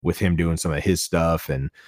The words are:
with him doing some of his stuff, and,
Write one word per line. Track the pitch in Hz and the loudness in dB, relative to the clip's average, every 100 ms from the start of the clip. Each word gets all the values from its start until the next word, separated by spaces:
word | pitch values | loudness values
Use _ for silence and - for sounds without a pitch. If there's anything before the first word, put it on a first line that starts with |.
with | 85 85 | -4 0
him | 95 | 2
doing | 82 85 80 | 2 2 0
some | 85 | -2
of | 76 | -2
his | 98 90 | 0 0
stuff, | - 85 82 82 - | 0 0 2 0 -2
and, | 78 139 - | -4 -4 -8